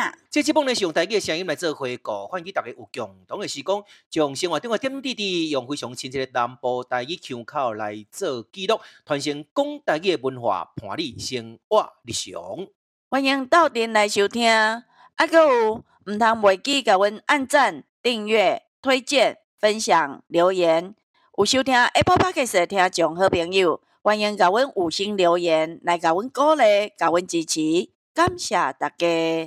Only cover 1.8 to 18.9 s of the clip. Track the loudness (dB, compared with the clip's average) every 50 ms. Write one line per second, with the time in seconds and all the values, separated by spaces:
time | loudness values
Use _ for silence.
1.8 | -6 -6 -6 -8 -8 -8 -8 -8 -8 -8 -10 -10 -10 -8 -8 -8 -8 -8 -10 -16
2.8 | -18 -16 -10 -10 -10 -10 -12 _ _ -14 -12 -10 -8 -8 -10 -8 -4 -4 -4 -4
3.8 | -4 _ -20 _ _ -8 -2 0 0 0 -2 -4 -4 -2 -4 -4 -4 -2 -4 -4
4.8 | -4 -4 -8 -6 -8 -8 -6 -4 -4 -4 -2 -2 -2 -2 -2 -4 -4 -4 -8 -8
5.8 | -8 -10 -10 -10 -12 -8 -6 -6 -6 -4 -2 -2 -2 -4 -4 -6 -4 -4 -4 -4
6.8 | -4 -4 -4 -6 -4 -6 -10 -10 -10 -12 -12 -12 -10 -8 -6 -4 -4 -2 -4 -4
7.8 | -8 -8 -8 -10 -14 _ -12 -8 -6 -4 -4 -6 -8 _ -12 -8 -4 -4 -4 -4
8.8 | -4 -12 -20 _ _ -6 -6 -4 -4 -4 -6 -6 -8 _ -2 -2 -2 -2 -4 -8
9.8 | -4 -4 -2 -2 0 -2 -2 0 -2 -4 -6 -4 -4 -2 -2 -2 -4 -10 -14 -14
10.8 | -12 -10 -8 -8 -8 -8 -8 -10 -12 -8 -8 -8 -10 -10 -18 -16 _ 0 0 0
11.8 | 0 0 -6 _ -14 -10 -8 -8 -8 -8 -12 -12 -12 -12 -12 -12 -14 -16 _ _
12.8 | _ _ _ _ _ -6 -4 -2 0 0 0 -2 0 2 4 4 4 4 2 -2
13.8 | -2 0 2 2 2 2 2 0 0 0 0 0 2 4 4 4 4 2 0 -4
14.8 | -8 _ _ _ -20 -10 _ -2 0 4 6 6 6 6 6 4 2 0 -2 -4
15.8 | -8 _ _ _ -12 -8 -2 2 2 2 2 4 4 4 4 4 0 -2 -2 0
16.8 | 2 4 4 4 4 2 0 -2 -2 0 0 0 0 2 4 4 4 4 0 -4
17.8 | -12 _ _ _ -4 -2 -2 -2 -2 0 2 4 4 4 2 0 _ _ _ _
18.8 | -2 0